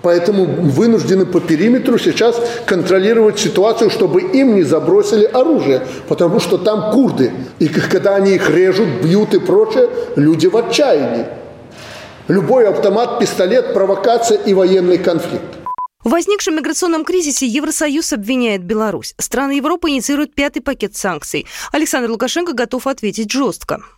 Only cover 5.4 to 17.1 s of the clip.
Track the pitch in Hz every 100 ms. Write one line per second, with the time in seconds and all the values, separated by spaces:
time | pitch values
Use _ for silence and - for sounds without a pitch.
5.4 | 302 269 139 131 - - - 147 175 214
6.4 | - 180 196 214 214 233 233 135 123 -
7.4 | 127 - 151 208 - 190 202 196 196 190
8.4 | - 156 185 185 208 123 160 196 208 190
9.4 | - 190 214 - - - - - 147 160
10.4 | 180 214 - - 277 160 120 117 - -
11.4 | - - - - - - - - - 190
12.4 | 151 254 214 175 208 202 233 - 190 -
13.4 | 185 247 - 160 190 196 233 233 233 208
14.4 | 208 190 180 190 180 175 180 170 - -
15.4 | - - - - - _ 226 339 339 403
16.4 | - 311 285 320 359 320 311